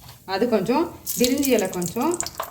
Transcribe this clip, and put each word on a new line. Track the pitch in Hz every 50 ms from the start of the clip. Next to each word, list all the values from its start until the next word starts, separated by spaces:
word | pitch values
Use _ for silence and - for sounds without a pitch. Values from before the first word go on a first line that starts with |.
| - - - - -
அது | 185 190 196 240 240
கொஞ்சம், | 226 202 175 226 262 302 339 - - - - - -
பிரிஞ்சி | 185 247 262 269 294 277
இலை | 269 247 208 190 185
கொஞ்சம், | - 180 175 175 - 233 269 330 359 339 - - - - - -